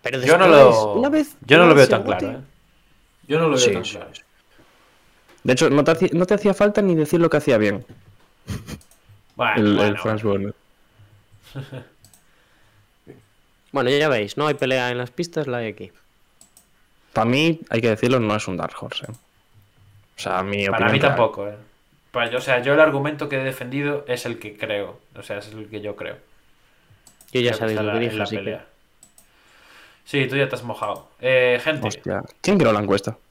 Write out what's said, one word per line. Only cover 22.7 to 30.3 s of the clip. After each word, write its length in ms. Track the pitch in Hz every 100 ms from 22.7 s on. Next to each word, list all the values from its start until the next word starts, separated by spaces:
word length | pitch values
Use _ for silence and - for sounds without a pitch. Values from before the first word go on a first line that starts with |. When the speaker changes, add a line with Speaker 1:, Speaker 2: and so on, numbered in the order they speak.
Speaker 2:
el 60 | 147
argumento 480 | 156 139 143 147 147
que 120 | 135
he 40 |
defendido 600 | 131 127 123 135 143 143 -
es 200 | 123 123
el 120 | 117
que 180 | 107 -
creo. 440 | 107 101 95 98 _ -
O 60 |
sea, 160 | - 104
es 100 | 104
el 200 | 110 107
que 120 | 107
yo 160 | 104 98
creo. 200 | 87 - _ _ _ _ _ _ _ _ _ _ -
Speaker 1:
Yo 80 | 127
ya 100 | 120
Speaker 2:
Creo 20 |
que 60 | 110
Speaker 1:
sabéis 200 | 113 110
Speaker 2:
está 40 |
Speaker 1:
lo 100 | 107
Speaker 2:
en 20 |
Speaker 1:
que 0 |
Speaker 2:
la, 60 | 104
Speaker 1:
dije, 120 | 117
Speaker 2:
en 60 | 107
la 60 |
Speaker 1:
así 120 | 101 107
que 60 |
Speaker 2:
pelea. 240 | 98 92 - _ _ _ _ _ _ _ _ _ _ - - _
Sí, 220 | - 139
tú 100 | 131